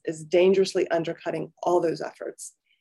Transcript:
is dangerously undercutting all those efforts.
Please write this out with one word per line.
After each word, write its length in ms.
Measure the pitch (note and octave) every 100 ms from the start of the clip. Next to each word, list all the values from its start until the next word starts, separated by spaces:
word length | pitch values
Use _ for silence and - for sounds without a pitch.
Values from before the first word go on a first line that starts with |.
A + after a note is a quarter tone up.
is 200 | - D#3+
dangerously 640 | D#3 F3+ F#3 F#3+ F#3+ F#3 -
undercutting 640 | E3+ E3 E3 E3 D#3+ - _
all 180 | F3 F3
those 200 | E3 D#3+
efforts. 520 | - - - - - - _ _